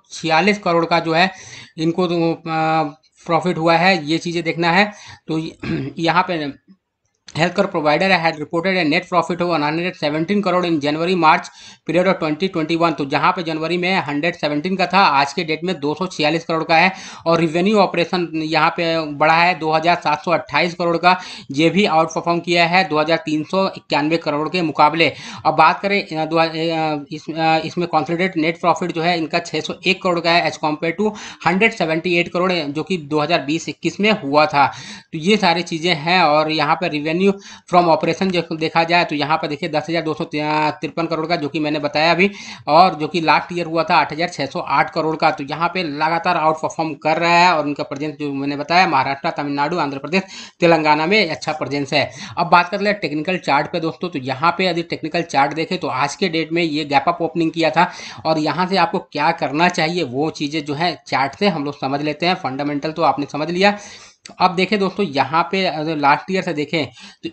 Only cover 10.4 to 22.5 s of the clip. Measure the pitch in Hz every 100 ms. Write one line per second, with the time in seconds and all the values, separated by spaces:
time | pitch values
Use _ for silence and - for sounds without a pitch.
10.4 | 196 180 180 165 143 151 170 185 160 175
11.4 | - - - - - 160 185 180 160 147
12.4 | 190 175 156 165 170 151 139 143 160 185
13.4 | 165 156 160 175 180 185 143 143 165 170
14.4 | 151 147 170 190 190 185 180 143 143 -
15.4 | 165 156 175 170 143 151 185 - 151 160
16.4 | - 165 160 165 180 185 - - - 165
17.4 | 165 160 185 214 180 170 165 185 165 156
18.4 | 156 156 160 170 170 165 156 147 156 160
19.4 | 175 180 156 160 165 165 156 147 - 160
20.4 | - 143 175 170 175 170 175 180 - -
21.4 | - 135 165 170 202 160 160 175 160 170
22.4 | 170